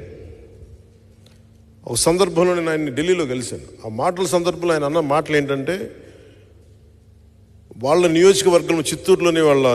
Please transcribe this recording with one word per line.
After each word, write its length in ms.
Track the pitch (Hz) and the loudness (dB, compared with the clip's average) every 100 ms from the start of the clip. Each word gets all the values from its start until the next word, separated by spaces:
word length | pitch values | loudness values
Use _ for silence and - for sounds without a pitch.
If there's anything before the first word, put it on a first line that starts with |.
| - - - - - - - - - _ - - - - - - - - - | -16 -18 -20 -20 -20 -20 -20 -20 -20 _ -20 -20 -20 -20 -20 -20 -20 -20 -8
ఒక 100 | 117 165 | -2 0
సందర్భంలో 460 | 180 190 170 180 175 | 2 0 2 2 0
నేను 120 | 165 | -2
ఆయన్ని 200 | 156 147 123 | -4 -4 -4
ఢిల్లీలో 280 | 175 180 139 | 0 0 -2
కలిశాను. 340 | 127 117 92 - - | -6 -8 -12 -16 -16
ఆ 60 | 113 110 | -12 -4
మాటల 260 | 165 180 185 175 | -4 -2 -2 0
సందర్భంలో 360 | 175 165 175 156 | -2 -2 -2 -2
ఆయన 140 | 143 | 0
అన్న 120 | 165 147 | -2 0
మాటలు 220 | 147 156 151 | -2 0 -2
ఏంటంటే, 360 | 143 135 131 196 - - - - - - - - - - - - - - - _ _ - - 107 | -2 -4 -4 -6 -10 -16 -20 -20 -20 -20 -20 -20 -20 -20 -20 -20 -20 -20 -20 _ _ -20 -20 -8
వాళ్ళ 200 | 131 170 175 165 | 0 2 2 6
నియోజకవర్గంలో, 680 | 190 190 190 175 170 165 143 | 6 6 4 2 2 -2 -2
చిత్తూరులోని 520 | 156 - 180 175 165 156 | -4 0 2 2 2 4
వాళ్ళ 180 | 139 131 | 4 2